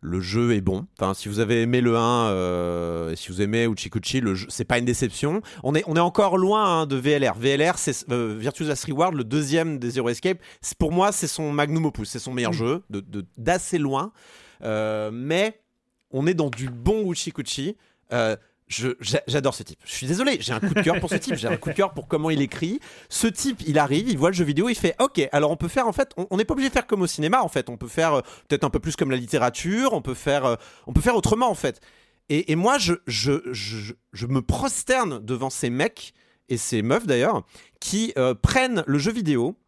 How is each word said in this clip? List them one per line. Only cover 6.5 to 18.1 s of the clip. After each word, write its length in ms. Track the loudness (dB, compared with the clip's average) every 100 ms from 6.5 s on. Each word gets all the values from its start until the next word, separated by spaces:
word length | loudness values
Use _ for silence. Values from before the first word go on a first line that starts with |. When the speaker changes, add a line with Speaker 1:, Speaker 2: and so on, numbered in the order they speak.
| 4 4 2
Speaker 1:
hein, 40 | 2
de 100 | 0
V 160 | 2
L 140 | 4 2
R. 80 | 2
V 100 | 2
L 180 | 4 2
R, 80 | 2
c'est, 260 | -2 -4 -2
euh, 240 | -2 0 -2
Virtuous 280 | -4 -4 -4
Last 180 | -4
Reward, 300 | -4 0 0
le 100 | 0
deuxième 540 | -2 -2 2 0 0 -2
des 100 | -4
Zero 220 | -2 -2
Escape. 300 | 0 -2 -2 -6 -14
C'est, 160 | -12 -2
pour 160 | 0
moi, 180 | 4 2
c'est 160 | 2 -4
son 260 | -4 -2
magnum 340 | 0 0 2 0
opus, 200 | -2 -8
c'est 80 | -8
son 160 | -8
meilleur 160 | -2 -2
Speaker 2:
Mm. 20 |
Speaker 1:
jeu, 280 | 0 -2 -2 -4
de, 100 | -10
de, 240 | -8 -10 -12 -6
d'assez 400 | -2 0 0 -2
loin. 340 | 0 0 -4 _ -20 -20 -20 _
Euh, 480 | -4 -2 -2 -2 -4
mais 480 | -6 -2 0 0 -2 _ _ _ _ _
on 160 | 0 2
est 80 |
dans 160 | 2 0
du 180 | -2 -8
bon 420 | -2 0 2 0
Uchikuchi. 680 | -2 -6 -6 -6 -4 -6 -8 _ _ _